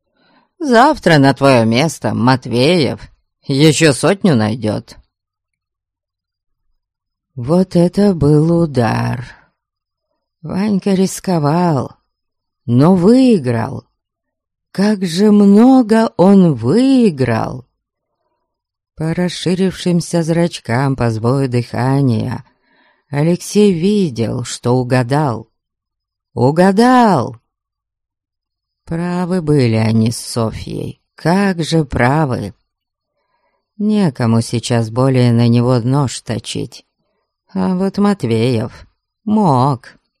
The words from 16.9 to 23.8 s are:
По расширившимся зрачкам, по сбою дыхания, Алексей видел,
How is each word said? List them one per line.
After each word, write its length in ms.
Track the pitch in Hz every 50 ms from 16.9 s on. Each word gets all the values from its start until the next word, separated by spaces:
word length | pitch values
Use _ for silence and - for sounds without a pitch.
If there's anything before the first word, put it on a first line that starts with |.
| 269 254 233 208 151 127 131 120 113 110 110 - - 131 - _ _ _ _ _ _ _ _ _ _ _ _ _ _ _ _ _ _ _ _ _ _ _ _ _ _
По 160 | - 156 160 165
расширившимся 1080 | 180 180 175 - - - 160 185 170 190 185 - - - 180 175 170 156 - - 170 165
зрачкам, 760 | 156 170 170 170 170 - - - - 113 123 143 139 135
по 140 | 127 120 117
сбою 380 | 110 110 113 117 131 139 139 131
дыхания, 960 | 120 120 120 - - 107 120 131 135 139 139 127 117 107 110 123 - - - _ _ _ _ _ _ _ _ _ _ _ _ _
Алексей 600 | 139 143 151 165 175 170 - - - 202 208 208 185
видел, 720 | 160